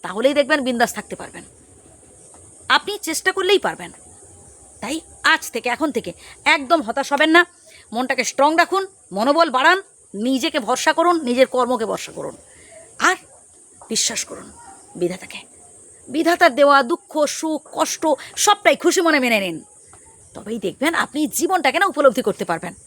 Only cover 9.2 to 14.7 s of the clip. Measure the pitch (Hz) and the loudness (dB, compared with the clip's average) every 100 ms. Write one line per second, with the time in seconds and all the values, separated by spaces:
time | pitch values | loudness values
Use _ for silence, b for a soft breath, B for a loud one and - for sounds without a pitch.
9.2 | 233 294 330 254 294 381 - _ _ 196 | 0 2 2 4 2 2 -2 _ _ -6
10.2 | 233 262 311 311 214 254 - 311 330 339 | -2 0 -2 -4 -2 0 0 2 2 2
11.2 | 254 247 254 254 240 247 214 185 - 170 | 0 2 2 2 -2 -2 -4 -6 -10 -12
12.2 | 147 143 - B B B B - 330 370 | -12 -12 -20 B B B B -2 0 0
13.2 | - - _ - _ - - 220 - 214 | -8 -20 _ -20 _ -20 -8 -4 -4 -4
14.2 | - - - - - | -10 -12 -16 -20 -20